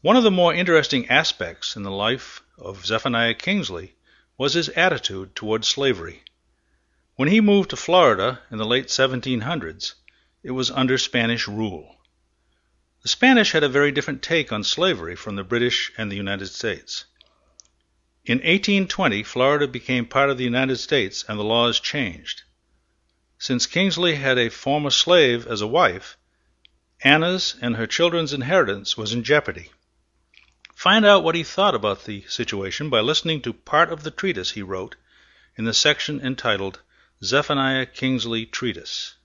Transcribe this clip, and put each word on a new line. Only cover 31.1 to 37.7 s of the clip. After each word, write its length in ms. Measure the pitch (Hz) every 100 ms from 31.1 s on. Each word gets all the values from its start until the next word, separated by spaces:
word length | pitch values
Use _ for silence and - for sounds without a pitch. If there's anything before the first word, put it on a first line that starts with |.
| 196
what 100 | 160
he 80 | 170
thought 320 | 151 - 202
about 300 | 202 104 98
the 180 | - 101 -
situation 600 | - 120 101 98 - 151
by 100 | 123
listening 400 | 113 156 165 156
to 100 | 120
part 380 | - - - 165
of 140 | 165
the 80 | 151
treatise 400 | - 196 147 90
he 100 | 107
wrote 320 | 95 95 95 - _ _ _ _ _ -
in 80 |
the 100 | 113
section 460 | 110 151 147 - 147
entitled 580 | 135 131 123 101 98 - _ _ _ _
Zephaniah 600 | 95 135 147 143 135